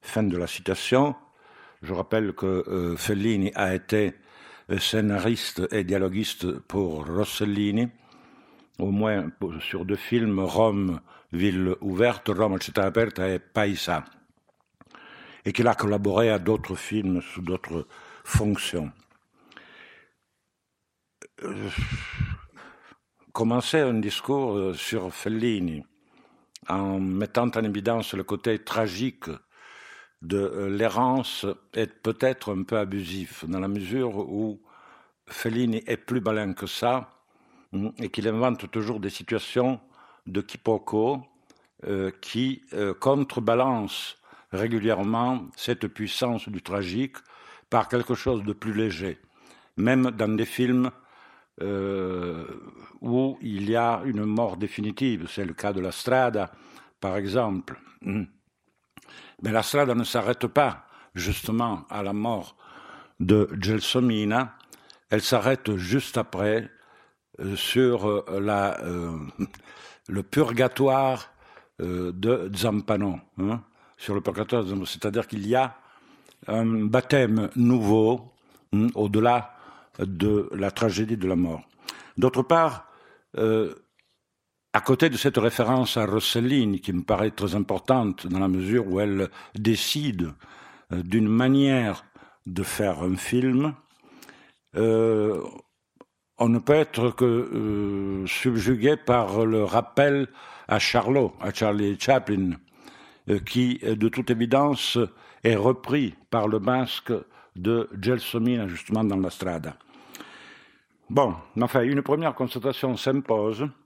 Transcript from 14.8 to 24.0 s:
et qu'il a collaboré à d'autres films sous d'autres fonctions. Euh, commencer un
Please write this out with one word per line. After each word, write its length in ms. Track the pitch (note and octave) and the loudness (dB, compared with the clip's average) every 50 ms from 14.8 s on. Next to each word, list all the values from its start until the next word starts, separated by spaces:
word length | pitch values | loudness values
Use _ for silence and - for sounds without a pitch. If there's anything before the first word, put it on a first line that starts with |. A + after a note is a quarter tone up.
| - _ _ - - - - - - - - - _ | -20 _ _ -20 -20 -20 -20 -20 -20 -20 -20 -8 _
et 80 | F#2 F2+ | -4 0
qu'il 160 | - A#2 A#2+ | 2 4 4
a 60 | A2 | 4
collaboré 560 | - - G#2 G#2 G2+ G2+ G2+ F#2+ G2+ A#2 A#2 | 2 2 0 0 2 0 2 4 4 4 4
à 80 | G#2+ G2+ | 4 2
d'autres 380 | E2+ F2+ A2 G#2 C#2+ - F#2+ | 2 0 0 0 0 -6 -8
films 440 | F2 - - G#2 G#2+ G#2 F#2+ F#2 F2+ | -8 -8 -4 -4 -2 0 0 0 0
sous 220 | E2+ - - - F#2 | -2 -6 -12 -10 -6
d'autres 440 | E2+ F#2 F#2 - - E2 E2 - - - - - - - - - | -6 -6 -6 -6 -6 -8 -8 -8 -8 -14 -20 -20 -20 -20 -20 -12
fonctions. 680 | - - - G#2+ G#2+ G2+ F2+ - - - F2+ D#2 C#2 - _ _ _ _ _ _ _ _ _ _ _ - - - - - - - - - - _ _ _ _ _ _ _ _ _ _ _ _ _ _ _ _ _ _ _ _ _ _ _ _ - - _ - - | 0 0 2 2 2 0 -2 -4 -6 -4 -4 -6 -6 -10 _ _ _ _ _ _ _ _ _ _ _ -20 -20 -20 -20 -20 -20 -20 -20 -20 -20 _ _ _ _ _ _ _ _ _ _ _ _ _ _ _ _ _ _ _ _ _ _ _ _ -20 -20 _ -14 -12
Euh, 240 | F#2 G2 G2+ G#2 G2+ - - - - - - - - - - - - - - - - _ - - - - - _ - - _ _ _ _ _ _ _ _ | -10 -10 -8 -8 -8 -6 -6 -6 -6 -6 -8 -10 -12 -6 -6 -4 -4 -4 -10 -12 -20 _ -20 -20 -20 -20 -20 _ -20 -20 _ _ _ _ _ _ _ _
commencer 480 | - A2+ A2+ A#2 A2+ A#2+ - - D#3+ | -2 0 2 2 0 0 2 2 2
un 200 | D3 C3 A#2+ A2+ | 2 2 2 0